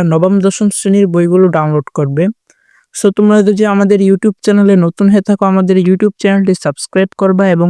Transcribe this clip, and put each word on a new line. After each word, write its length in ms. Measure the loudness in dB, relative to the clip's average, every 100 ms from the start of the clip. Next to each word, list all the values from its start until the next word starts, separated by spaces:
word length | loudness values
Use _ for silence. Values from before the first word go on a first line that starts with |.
নবম 360 | 0 0 0 0
দশম 280 | -2 -2 -4
শ্রেণীর 380 | -2 -2 0 0
বইগুলো 380 | 0 0 2 0
ডাউনলোড 400 | 0 -2 -4 -4
করবে। 300 | -6 -4 -2 -4 -6 _ _ _ _ _ -4
So 160 | -2
তোমরা 260 | 2 2 2
যদি 220 | 2 0 0
আমাদের 340 | 0 0 2
YouTube 380 | 2 0 -2 -4
চ্যানেলে 340 | 0 2 2 2
নতুন 340 | 0 0 2
হয়ে 120 | 2
থাকো, 220 | 0 -2 0
আমাদের 320 | 0 0 0
YouTube 380 | 0 0 -2 -2
চ্যানেলটি 360 | -2 0 0
সাবস্ক্রাইব 560 | -2 -4 -8 -6 -4 -4 -2
করবা 280 | -2 0 0
এবং 180 | 0